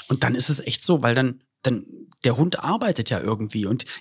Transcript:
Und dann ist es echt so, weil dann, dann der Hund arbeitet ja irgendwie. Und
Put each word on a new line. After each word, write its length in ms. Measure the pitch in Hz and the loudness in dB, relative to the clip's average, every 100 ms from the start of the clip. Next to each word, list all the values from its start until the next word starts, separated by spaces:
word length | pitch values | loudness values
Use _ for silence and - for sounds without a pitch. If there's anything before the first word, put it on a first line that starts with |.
| - | -6
Und 160 | 135 | 0
dann 120 | 127 254 | 2 2
ist 140 | - | 0
es 100 | 147 | 0
echt 240 | - - | 0 -2
so, 180 | - 165 | 2 2
weil 140 | 120 120 | 4 2
dann, 260 | 131 127 _ _ | 0 -2 _ _
dann 220 | 131 117 - - - _ | -2 -2 -6 -18 -20 _
der 140 | 127 117 | 0 4
Hund 260 | 170 - | 2 2
arbeitet 460 | 135 214 233 170 110 | -2 0 0 -2 -2
ja 100 | 107 | -2
irgendwie. 460 | 98 107 110 110 98 | -2 -2 -4 -4 -2
Und 200 | 127 - - | -2 -4 -10